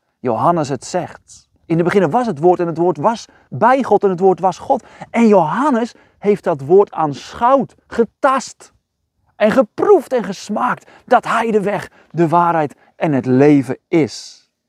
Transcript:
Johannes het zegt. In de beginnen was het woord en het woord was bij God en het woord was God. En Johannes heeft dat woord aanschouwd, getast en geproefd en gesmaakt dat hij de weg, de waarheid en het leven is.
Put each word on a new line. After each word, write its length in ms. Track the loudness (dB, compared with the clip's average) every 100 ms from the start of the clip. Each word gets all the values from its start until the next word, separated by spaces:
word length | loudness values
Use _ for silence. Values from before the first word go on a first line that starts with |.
| _ _
Johannes 500 | -4 0 0 0 -4
het 160 | -8 -6
zegt. 640 | -8 -8 -14 _ -20 _ _ -4
In 120 | -2
de 60 |
beginnen 260 | 0 2 2
was 180 | 0 -4
het 120 | 0
woord 200 | 0 2
en 80 | -2
het 100 | -2
woord 200 | -2 0
was 280 | -2 -4 -10 _ _
bij 340 | -2 2 2
God 200 | 2 0
en 60 | 0
het 100 | 2
woord 200 | 0 2
was 180 | -2 -4
God. 260 | -4 -4 -4 -20 -8
En 180 | 0 4
Johannes 640 | 4 2 0 -2 -2 -4 -10 _ _
heeft 240 | -2 -2
dat 180 | -2 -4
woord 300 | 2 4 4
aanschouwd, 840 | -2 -6 -6 -14 -2 0 2 -2 _ _
getast 840 | -4 -4 _ -2 -2 -6 -18 -20 _ _ _ _ _ _ _
en 160 | 0
geproefd 640 | 2 -2 -2 2 2 2
en 100 | -6
gesmaakt 680 | -6 -10 -10 -6 -4 -6 _ -20 0
dat 200 | 0 0
hij 260 | -4 -2
de 100 | -2
weg, 280 | -2 -6 -10 _ _
de 160 | -2 0
waarheid 480 | 2 0 0 -4 -8 _ _
en 180 | -2
het 120 | -2 0
leven 520 | 4 6 4 0 -8 _
is. 640 | -2 -2 -6 -18 -20 _ _